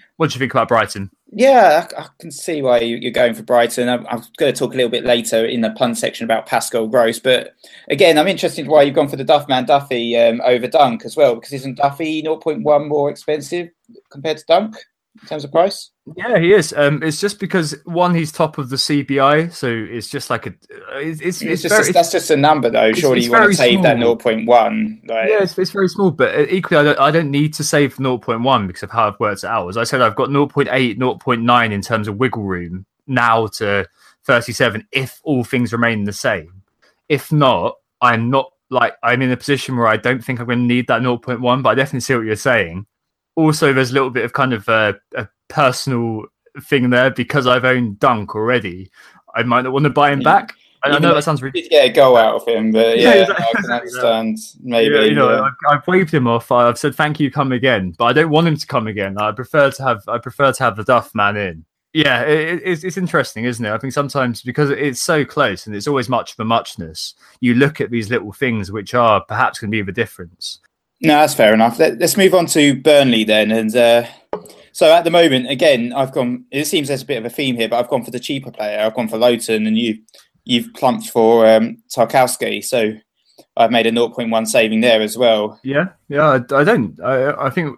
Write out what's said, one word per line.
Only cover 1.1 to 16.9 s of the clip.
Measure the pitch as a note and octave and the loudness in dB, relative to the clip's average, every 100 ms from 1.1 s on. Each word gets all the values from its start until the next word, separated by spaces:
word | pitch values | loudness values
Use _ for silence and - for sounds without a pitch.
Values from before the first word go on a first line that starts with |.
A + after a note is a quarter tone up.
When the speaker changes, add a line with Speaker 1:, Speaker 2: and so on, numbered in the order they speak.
| _ _ | _ _
Speaker 2:
Yeah, | G3+ C4 B3+ F3+ D3+ F3+ - | 0 4 6 6 4 -2 -10
I, | |
I | D#3 _ | -16 _
can | E3+ | -18
see | C#3+ - D#3 | -14 -8 -4
why | C3+ A#2+ | 0 0
you, | A#2 A#2 | 0 -6
you're | A#2+ | -6
going | A#2+ A#2+ | 0 0
for | A2 | -2
Brighton. | G#2+ B2 A#2+ B2+ B2 | 0 2 2 0 -2
I'm, | B2 - | -2 -6
I'm | A#2+ - - | -10 -10 -4
gonna | D3 | -2
talk | B2 C3 | -2 -4
a | C3 | -2
little | A#2+ | -2
bit | A#2+ A#2 | -2 0
later | A#2+ A2 A2+ | 0 0 0
in | A2+ B2 | 0 -2
the | A2 | -4
pun | A2 B2 A2+ | -2 -4 -2
section | - - A2+ | -6 -6 -4
about | A2+ - | -4 -2
Pascal | A#2+ - A#2+ A2 | -4 -2 -4 -2
Gross, | B2 A2+ A#2 | 0 0 0
but | C3 B2+ - _ - - - | 0 0 -2 _ -20 -16 -6
again, | D3 F3+ D#3 | 2 4 4
I'm | F#3 | 2
interested | E3 F3 - C3+ | 0 -4 -4 2
why | D3+ | 4
you've | C#3+ | 4
gone | C#3+ C#3 | 2 -2
for | C#3 | -2
the | |
Duff | B2+ D3 C#3+ | 0 0 2
man, | B2+ B2 | -2 0
Duffy, | C#3+ C#3 B2 A#2 A#2 | 0 0 -4 -2 2
um, | A#2 A#2 B2+ | 2 2 0
over | B2 B2 | 0 2
Dunk | D#3+ C3+ A#2 A#2+ | 2 2 0 -6
as | D3+ | 2
well, | C#3 | 2
because | A#2 - | 2 -6
isn't | C#3 C3 C3 | -12 -10 -2
Duffy | C#3 C#3 D#3+ D#3 | -2 -2 -6 -4
nought | D#3 D#3 | -4 -4
point | D#3+ D3+ | -4 -4
one | D3 D3 D3 | 2 2 2
more | D3 C#3+ | -2 -2
expensive | - - D3+ C#3 F3 E3+ _ _ - _ | -4 -6 -6 -4 -8 -8 _ _ -20 _
compared | C#3+ D#3+ D#3 | -10 -8 -6
to | - | 2
Dunk | F3 A3 - - _ _ _ | 2 2 -10 -20 _ _ _
in | - | -14
terms | D#3 | -12
of | C#3+ | -4
price? | D#3+ F#3+ - - _ - E3 | 0 0 -2 -16 _ -20 -10
Speaker 1:
Yeah, | A3 G#3 | -2 2
he | E3+ | 4
is. | G3+ D3+ | 4 2
Um, | - C#3+ | 0 0